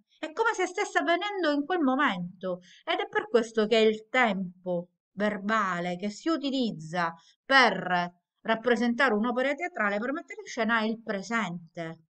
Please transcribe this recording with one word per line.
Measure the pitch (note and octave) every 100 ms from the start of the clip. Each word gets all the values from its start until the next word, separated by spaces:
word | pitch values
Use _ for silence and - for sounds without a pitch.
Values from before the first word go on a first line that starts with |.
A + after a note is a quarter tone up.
| _ -
è | D#4
come | D#4 A4+
se | G#4+ F4+
stesse | F#4+ F#4+ F#4
avvenendo | D4 F4 G4+ G4+ D#4+
in | C#4+ D4
quel | F4+
momento, | C4+ C4 C#4 F#3 F3 - F#3 F3+ - -
ed | - F4+
è | G4+
per | G#4 -
questo | A#3 A3+ A3 G#3+
che | A3+
il | A3 G#3+ -
tempo | C4 A#3 F#3 F3+ - F3+ F3 F3 _ _
verbale | - G#3 G3+ G3 A3 F#3+ F3 F3 F3+
che | G#3
si | G#3 D#4+
utilizza | D#4+ C#4 C4 A#3 D#3 D#3 F3 E3+ E3+ _ _ -
per | C4+ A#3 F3+ - F3+ F3 - _ _
rappresentare | G#3 A3 A#3+ A3+ A#3+ A#3 C4+
un'opera | G#3 A#3+ A#3+ C4
teatrale, | C#4+ F4+ D4 G#3 G#3
per | B3
mettere | D#4 - G4+
in | G4
scena, | - A3 A#3
è |
il | G#3+ A3+
presente, | - G3 F#3+ A#3 F#3+ F3 E3+ - E3 E3 _